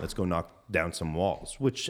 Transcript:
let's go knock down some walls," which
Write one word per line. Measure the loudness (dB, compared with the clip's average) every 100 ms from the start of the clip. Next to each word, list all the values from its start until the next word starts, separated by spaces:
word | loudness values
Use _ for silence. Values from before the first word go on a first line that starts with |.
let's | -6
go | -2 0
knock | 2 0 -8 -2
down | 0 0
some | 0 -2
walls," | 2 2 0 -6 0
which | 0 0 -4